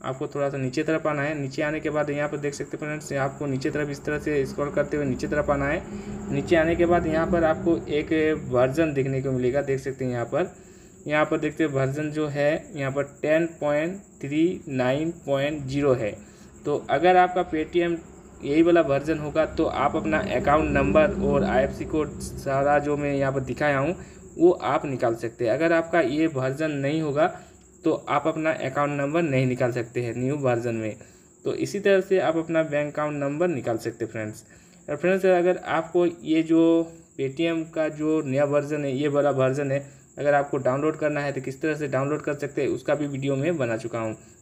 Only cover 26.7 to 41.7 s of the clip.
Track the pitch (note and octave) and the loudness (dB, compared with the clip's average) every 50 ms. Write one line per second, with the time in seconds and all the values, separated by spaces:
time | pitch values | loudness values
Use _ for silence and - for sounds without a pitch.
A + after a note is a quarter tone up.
26.7 | D3 C#3 C#3 C#3 D#3 D#3+ D#3 D3 C3+ D3 D#3+ F#3+ - - - - - - - - | -2 -2 -2 -2 -2 0 -2 -2 2 2 2 0 0 -6 -16 -20 -20 -20 -20 -20
27.7 | - - - D#3+ - - - - C3+ D3 - D#3+ D#3 D#3+ D#3 D#3+ - - - C3+ | -20 -4 -2 0 0 0 -2 -2 -2 0 0 0 -2 0 0 -2 -2 -2 -4 -4
28.7 | C3+ C#3+ C#3+ C#3+ D3 C#3+ C#3 C#3+ D#3 F3 E3+ D3 C3+ C3 C3 B2+ B2 B2+ C3 A#2+ | -2 -2 -2 -2 -2 -2 -4 -2 0 0 0 2 2 2 2 2 0 0 0 0
29.7 | B2 B2 A#2 - - B2+ A#2+ A#2 A2+ B2 B2+ C3 D3 D3 C3+ B2 A#2+ A#2 A#2+ A#2+ | 0 -2 -6 -6 -6 -6 -4 -4 -4 -4 -2 -2 -2 0 0 0 0 0 -2 -2
30.7 | A2+ A2+ A2 G#2+ G#2 - - - - - - - _ _ - C#3 - - - C3 | -4 -4 -4 -6 -8 -10 -16 -20 -20 -20 -20 -20 _ _ -6 -6 -4 -4 -4 -4
31.7 | - G3+ G3 G3+ G3 F#3+ F#3 - F#3+ F#3 C3 D#3 E3 E3 D#3+ E3 D#3+ D#3+ D#3+ D3+ | -4 -2 2 4 4 4 4 2 2 2 2 2 0 0 -2 0 0 0 0 0
32.7 | C#3+ D3 D3 D3 - D3+ D3+ D3+ D3 C#3+ C#3+ C#3 C#3+ D3+ F3 F3+ D#3+ B2 - C3 | 0 -2 -2 -2 -4 -4 -4 -2 -2 -2 -2 -2 -2 0 0 0 0 -2 -2 -2
33.7 | A2+ A2 - A#2 - - A2+ G#2+ - A2 G#2+ G#2+ G#2+ - - - - - - - | -4 -2 -4 -6 -6 -4 -6 -6 -6 -6 -8 -8 -8 -12 -16 -20 -20 -20 -20 -20
34.7 | - - - - D3 C#3+ - F3+ F#3+ F#3+ F#3+ F#3 F3+ F3 F3 F3 D#3 - - - | -20 -18 -8 -8 -6 -2 2 2 2 4 4 4 4 6 4 2 2 0 -2 -2
35.7 | C#3+ D#3+ D#3+ - - F3 F3 E3+ E3+ - - D#3 D#3 E3 D#3+ D#3+ E3 E3 E3 E3 | -2 -2 -2 0 2 2 2 2 0 -4 -2 0 2 2 4 4 4 6 6 6
36.7 | E3 E3 E3 E3 - - - _ - - C3+ C3+ C3+ D#3+ E3 E3 E3 D#3+ D#3+ D#3+ | 6 4 2 -2 -8 -20 -20 _ -8 -4 -4 -4 -2 -2 -2 0 0 -2 -4 -6
37.7 | - E3 D#3 D#3 D3 D3+ D#3 D#3 D#3 D#3+ C#3+ C3+ C3 C#3 D3 C#3 C#3+ D3 C#3 C#3+ | -2 -2 -2 -2 -2 -2 0 0 0 0 0 0 0 2 2 2 2 0 0 0
38.7 | D3+ D3 C#3+ C#3 C3 C3+ D3 D3 C#3 C#3+ C#3 C#3+ C3 C3 C3 C3 C3 C#3+ C#3+ C3+ | -4 -4 -2 -2 -2 0 0 0 2 2 2 2 4 4 2 2 2 0 -2 -2
39.7 | C3+ C#3 C3+ - - - - - - - C#3+ D3 C#3+ C#3+ C3+ - - C3+ B2+ B2 | -2 -2 -4 -8 -20 -20 -20 -20 -10 -2 0 2 4 2 2 0 -2 0 0 0
40.7 | B2+ C#3+ D3+ D#3 D#3 - D#3 D3+ D3 D3 C#3+ C#3+ C#3 C#3 C3+ C3+ C3 - E3 D#3 | 0 2 0 0 0 0 -2 -2 0 0 -2 -4 -4 -4 -6 -8 -8 -4 -2 -2